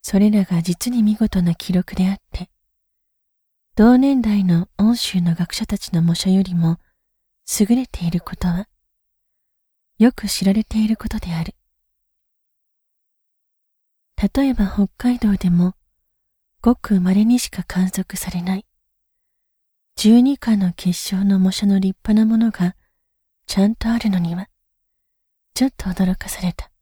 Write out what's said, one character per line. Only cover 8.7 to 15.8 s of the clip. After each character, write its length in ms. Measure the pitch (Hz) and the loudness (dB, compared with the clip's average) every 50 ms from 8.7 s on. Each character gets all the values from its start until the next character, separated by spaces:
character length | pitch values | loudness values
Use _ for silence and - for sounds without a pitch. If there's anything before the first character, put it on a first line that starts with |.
| _ _ _ _ _ _ _ _ _ _ _ _ _ _ _ _ _ _ _ _ _ _ _ _ _ _ | _ _ _ _ _ _ _ _ _ _ _ _ _ _ _ _ _ _ _ _ _ _ _ _ _ _
よ 140 | 220 254 | 2 2
く 160 | - - - 202 | 2 0 -8 -8
知 160 | - - 185 | -6 -2 0
ら 80 | 196 | 0
れ 100 | 196 220 | 2 0
て 140 | 214 _ - | -2 _ -2
い 100 | 220 220 | -2 0
る 120 | 214 220 - | 0 0 -2
こ 100 | - - | -4 -8
と 100 | - 214 | -6 -6
で 140 | - 180 | -6 -6
あ 100 | 170 165 | -6 -6
る。 120 | 165 - - _ _ _ _ _ _ _ _ _ _ _ _ _ _ _ _ _ _ _ _ _ _ _ _ _ _ _ _ _ _ _ _ _ _ _ _ _ _ _ _ _ _ _ _ _ _ _ _ _ _ _ _ - - 196 _ | -6 -8 -10 _ _ _ _ _ _ _ _ _ _ _ _ _ _ _ _ _ _ _ _ _ _ _ _ _ _ _ _ _ _ _ _ _ _ _ _ _ _ _ _ _ _ _ _ _ _ _ _ _ _ _ _ -4 -4 -2 _
例 140 | 269 277 269 | 0 0 0
え 40 | |
ば 180 | 254 - 202 190 | 0 0 -2 -2
北 180 | - - 202 190 _ _ | 0 -2 -2 -4 _ _
海 200 | - 247 247 240 | -2 -2 -2 0
道 180 | - 214 196 | 0 0 0
で 120 | 185 - 180 | 0 0 0
も、 260 | 175 175 175 185 - _ | 2 2 2 0 -2 _